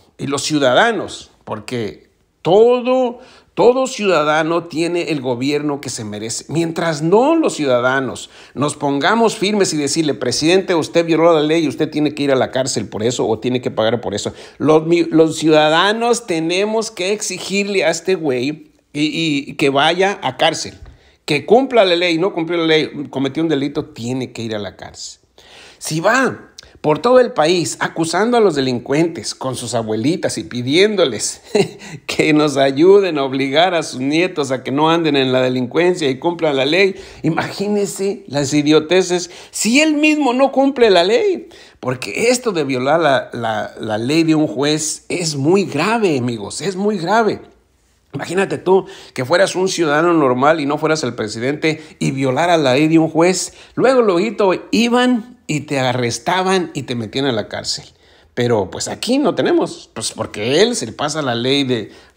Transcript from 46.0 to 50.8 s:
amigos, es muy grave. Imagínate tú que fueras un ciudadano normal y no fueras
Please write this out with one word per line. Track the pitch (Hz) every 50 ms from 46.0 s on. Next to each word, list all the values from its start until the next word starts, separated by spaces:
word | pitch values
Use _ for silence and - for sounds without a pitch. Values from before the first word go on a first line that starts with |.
| 214 190 151 131
amigos, | 120 123 120 110 101 - - -
es | 151 185 190
muy | 180 202 208 214 196
grave. | 160 170 202 226 233 208 - - - - _ _ _ _ _ _ _ _ _ _ _ _ -
Imagínate | 143 131 - 165 190 196 - 160 131
tú | - 175 185 190 175 - - - - - -
que | - 131
fueras | 120 165 180 190 180 -
un | 175 185 190
ciudadano | - 160 165 156 143 147 160 175 170
normal | 165 143 131 123 123 131 147 165 165
y | 147
no | 139 147
fueras | 147